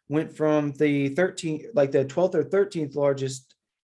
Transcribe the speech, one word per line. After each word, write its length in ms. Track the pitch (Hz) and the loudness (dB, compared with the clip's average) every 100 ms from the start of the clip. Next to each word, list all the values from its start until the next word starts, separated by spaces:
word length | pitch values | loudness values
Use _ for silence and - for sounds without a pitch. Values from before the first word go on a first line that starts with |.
| - | -4
went 280 | 147 160 - | -4 -4 -2
from 360 | 151 151 147 | 0 2 0
the 380 | 135 151 143 139 | 0 0 2 0
thirteenth, 560 | 139 185 185 165 151 143 | 0 -2 -2 -8 -8 -4
like, 180 | 147 139 | 0 2
the 120 | 143 | 2
twelfth 300 | 135 - 180 | 0 0 0
or 100 | 180 | 2
thirteenth 520 | 139 190 196 170 147 143 | 0 2 0 -2 -6 0
largest 580 | 143 135 131 131 - _ _ _ | 0 0 -4 -8 -16 _ _ _